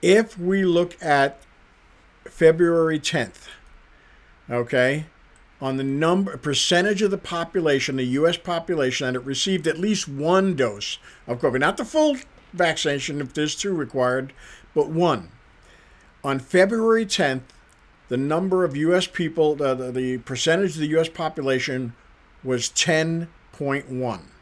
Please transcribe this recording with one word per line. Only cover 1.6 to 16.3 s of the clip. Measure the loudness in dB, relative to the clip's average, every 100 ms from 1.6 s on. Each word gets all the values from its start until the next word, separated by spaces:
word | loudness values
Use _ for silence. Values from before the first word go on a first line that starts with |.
| -20 _ _ _ _ _
February | -20 4 6 6 4 4 2 0
tenth, | -2 -4 -4 -8 -20 -20 -20 -20 -20 -20 -20 -20 -20 -20 -6
okay, | -4 0 2 2 0 -6 _ _ -20 _ _
on | -6 -4
the |
number, | -2 0 2 2 0 -4
percentage | -4 -2 2 2 2 2
of | 0
the | -2
population, | -6 -8 -4 -2 2 2 0 -4
the |
U | -2 2 2
S | 0
population, | -4 -6 -2 0 0 0 -4
that | -4
it |
received | -6 -4 -2 0 0
at | -2
least | -2 -2 -4
one | -4 2 2 2 0
dose | -2 -2 -10 -12 -16 -20 -10
of | -2
covid, | 0 2
not | 0 0
the |
full | -4 2 2 0 -6 -20 -20
vaccination | -2 0 0 -2 -2 -4 -6
if | -6
there's | -2 -4
two | -2 -4
required, | -4 -4 -2 0 0 -4 -12 -20 -20 -6
but | -2 0
one. | 2 2 2 -4 -20 -20 -20 -20 -20 -20 -20 -20 _
On | -6